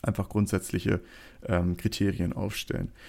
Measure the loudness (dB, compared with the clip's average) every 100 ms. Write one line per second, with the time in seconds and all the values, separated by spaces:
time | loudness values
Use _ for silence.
0 | -2 -2 0 2 2 2 0 -2 2 0
1 | -2 -20 -20 -10 0 2 2 0 -2 2
2 | 2 2 -2 -2 -4 -4 -4 -4 -4 -8